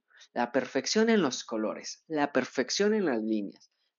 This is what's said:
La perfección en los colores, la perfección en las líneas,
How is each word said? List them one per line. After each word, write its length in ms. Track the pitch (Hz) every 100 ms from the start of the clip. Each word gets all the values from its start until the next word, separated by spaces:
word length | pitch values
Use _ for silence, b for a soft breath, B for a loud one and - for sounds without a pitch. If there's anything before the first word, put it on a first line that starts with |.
| _ b b
La 180 | - 120
perfección 580 | 135 127 135 - 220 226
en 120 | 220
los 220 | 147 -
colores, 600 | - 110 107 82 - - -
la 240 | 156 143
perfección 640 | 135 127 - 135 - 208
en 120 | 220 175
las 160 | 117
líneas, 500 | 110 107 101 - - _ _